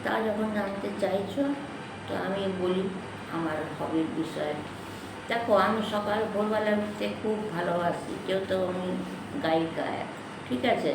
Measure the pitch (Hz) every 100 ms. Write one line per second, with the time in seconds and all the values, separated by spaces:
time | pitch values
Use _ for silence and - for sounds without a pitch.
0 | 220 220 220 214 214 208 196 196 208 202
1 | 190 196 190 277 277 285 - - - -
2 | - - 185 196 196 185 180 185 190 -
3 | - - - 165 160 156 160 - 151 160
4 | 160 160 156 156 151 151 - - - -
5 | - - - 233 233 202 196 220 208 208
6 | 208 214 208 196 214 214 214 208 208 -
7 | 208 208 214 214 180 165 175 175 175 -
8 | - 185 - 190 190 190 185 180 185 185
9 | 185 - - - 160 165 160 151 - -
10 | - - - - - 247 247 190 156